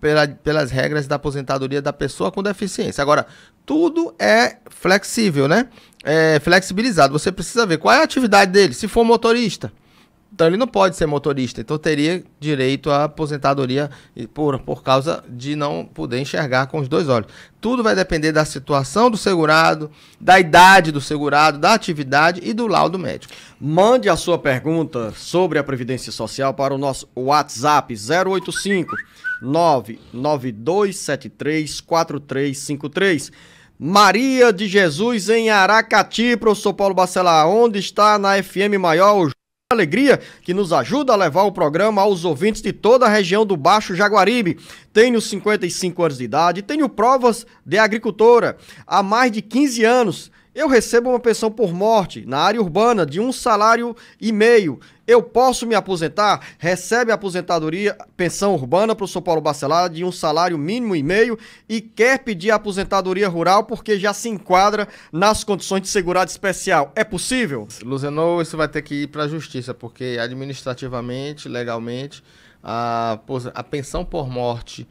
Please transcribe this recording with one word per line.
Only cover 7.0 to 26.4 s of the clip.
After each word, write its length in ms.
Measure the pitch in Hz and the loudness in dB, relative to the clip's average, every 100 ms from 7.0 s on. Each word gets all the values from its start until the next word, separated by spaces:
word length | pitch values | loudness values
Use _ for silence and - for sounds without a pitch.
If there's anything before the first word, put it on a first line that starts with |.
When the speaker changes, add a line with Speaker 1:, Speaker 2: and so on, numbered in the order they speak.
| 139 147 | 2 2
Speaker 1:
Você 140 | - | -4
precisa 340 | - 165 233 214 | -4 -4 -2 0
ver 120 | 156 | 0
qual 160 | 202 254 | 2 4
é 40 | |
a 40 | |
atividade 480 | 311 269 240 202 196 | 2 0 4 4 6
dele. 220 | 196 180 | 4 2
Se 140 | 123 214 | 0 -4
for 160 | 233 | 0
motorista, 680 | 226 226 226 240 220 - 113 - _ _ _ _ _ | 2 2 2 0 -2 -6 -12 -16 _ _ _ _ _
então 120 | - 165 | 0 2
ele 120 | 190 | 2
não 100 | 247 | 0
pode 280 | 202 190 - | 2 0 0
ser 120 | 156 | -2
motorista, 540 | 143 147 135 123 - | -2 -2 -2 -4 -8
então 160 | 110 151 | -8 -4
teria 440 | 165 147 151 180 - _ | -2 0 0 -4 -8 _
direito 520 | 151 139 131 135 151 | -4 -2 -2 -2 -2
à 140 | 143 151 | 0 -2
aposentadoria 840 | 151 151 147 139 139 127 135 143 - - - | -4 -6 -2 -2 0 -2 -2 -4 -10 -20 -16
e 120 | 117 | -12
por, 320 | - 151 131 | -4 -2 -2
por 240 | - 139 | -6 -6
causa 400 | 139 131 143 - - | 0 0 0 -6 -10
de 280 | 123 135 151 | -12 -8 -6
não 280 | 147 165 - | -4 -6 -10
poder 340 | - 151 123 | -12 -6 -6
enxergar 480 | 143 180 147 127 131 | -4 -4 -2 -2 -2
com 120 | 156 | -4
os 80 | 131 | -4
dois 220 | 165 151 | -2 0
olhos. 220 | 120 - - - _ | -2 -2 -14 -20 _
Tudo 220 | 214 247 | -4 -2
vai 140 | 220 190 | 0 0
depender 360 | 185 165 156 | -2 -2 0
da 140 | 156 151 | 0 -2
situação 640 | - 127 139 131 202 247 | -6 -4 -4 -2 0 2
do 80 | 226 | 2
segurado, 720 | 202 180 151 156 165 156 151 - _ _ | 0 2 4 4 4 0 -6 -16 _ _
da 200 | - 190 | 4 6
idade 520 | 170 170 185 196 160 | 8 10 10 10 6
do 100 | 147 | -2
segurado, 560 | - 151 147 143 156 143 | -6 -4 0 4 2 2
da 160 | 175 | 2
atividade 680 | 220 - 151 131 143 165 180 | 2 0 -6 0 2 2 0
e 100 | 202 | -4
do 140 | 226 233 | -4 -2
laudo 320 | 156 156 185 | 0 0 -2
médico. 340 | 170 71 - - - - | -8 -10 -14 -20 -20 -10
Speaker 2:
Mande 500 | 139 165 214 254 202 | -2 2 4 4 2
a 60 | 160 | 0
sua 220 | - 165 | 0 -2
pergunta 760 | 147 127 127 165 156 120 110 - | 0 -2 -2 -2 -4 -6 -8 -10
sobre 420 | - 170 185 151 | -4 -2 0 -2
a 60 | |
Previdência 480 | 143 127 123 127 - | -4 -6 -6 -8 -8
Social 420 | - 110 - | -10 -10 -4